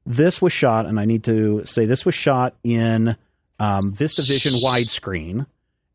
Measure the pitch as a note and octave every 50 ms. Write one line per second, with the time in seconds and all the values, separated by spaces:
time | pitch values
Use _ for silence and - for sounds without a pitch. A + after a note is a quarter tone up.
0 | _ B2+ A#2+ A#2+ D#3 F3+ - - F#3 E3+ - - - B2+ A2+ A2 A2 D#2+ A2 G#2+
1 | G#2 A2 A2+ A2 - A#2+ A2+ A2 A2 G#2+ G#2+ G#2+ F2+ - - A#2+ A2+ G#2+ B2+ -
2 | - F3+ D#3+ - - D3+ C3+ B2+ B2 B2+ - _ - A#2+ A#2 A#2 A2+ A2+ A2+ A2+
3 | A2+ A2+ A2+ - _ _ _ _ _ _ _ - G#2+ G#2 G2 G2 G2 G2+ G2 G2+
4 | C#3+ D#3+ - D#3 C#3 C3+ C#3 C3+ - D3 C3 A#2+ A#2+ C3 B2+ B2 A#2+ G#2+ - -
5 | - - F#2+ F2 D#2 E2+ F#2 A#2 C#3+ - _ _ _ _ _ _ _ _